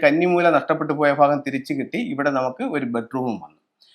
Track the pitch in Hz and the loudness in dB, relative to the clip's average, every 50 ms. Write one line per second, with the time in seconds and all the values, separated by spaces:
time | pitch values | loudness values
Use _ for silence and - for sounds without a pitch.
0 | 160 143 147 165 175 180 175 175 175 170 156 139 - - 156 160 160 147 143 147 | 4 4 4 4 2 2 2 4 4 4 4 2 2 2 -2 -2 0 -4 -2 0
1 | 151 143 139 143 143 143 147 139 139 - 139 131 131 - 151 139 123 - - 226 | 2 2 4 4 4 4 4 0 -2 -4 -6 -6 -6 -6 -6 -6 -6 -6 -6 -6
2 | - - 139 135 139 147 139 131 131 131 131 - 247 269 160 147 131 120 117 117 | -6 -6 -4 -2 -2 -2 0 0 -2 -2 -4 -4 -8 -4 -4 -4 -4 -2 -4 -4
3 | 110 - - 131 127 123 107 92 - - _ _ _ _ _ _ _ _ _ | -6 -4 -6 -4 -4 -4 -6 -6 -10 -16 _ _ _ _ _ _ _ _ _